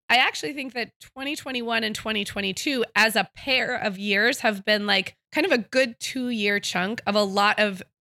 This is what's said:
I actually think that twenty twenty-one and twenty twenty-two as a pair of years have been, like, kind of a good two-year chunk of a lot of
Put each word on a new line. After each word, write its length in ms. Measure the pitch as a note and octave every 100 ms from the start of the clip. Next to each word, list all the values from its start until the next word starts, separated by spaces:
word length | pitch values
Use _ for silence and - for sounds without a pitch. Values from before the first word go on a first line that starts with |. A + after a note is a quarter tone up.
| -
I 60 | A#3
actually 360 | C#4+ - D4+
think 220 | D4 C4
that 160 | B3 A3 _
twenty 340 | - - C4+ D#4
twenty-one 460 | C#4+ B3+ A#3 A3+
and 100 | A3
twenty 300 | G#3+ A3 G#3+ G3+
twenty-two 580 | G3+ G3 F#3 D#4 C4+ -
as 220 | G3+ A3 G#3+
a 140 | F3
pair 400 | - - C4 A#3
of 220 | B3 G#3+ F#3+
years 420 | G3+ G3 A3+ C#4+
have 260 | A#3 G3+ G3
been, 200 | G#3+ G#3
like, 300 | G3 F#3+ - _
kind 160 | D4+ F4+
of 60 |
a 40 | C4
good 400 | G3 C4 C4 A#3
two-year 640 | - C4 B3 A#3 G#3 G3+
chunk 400 | - F#3 F#3 A#3 -
of 80 |
a 80 | G#3
lot 360 | G3+ G3 G3+ G#3
of 240 | G#3+ F#3+ - _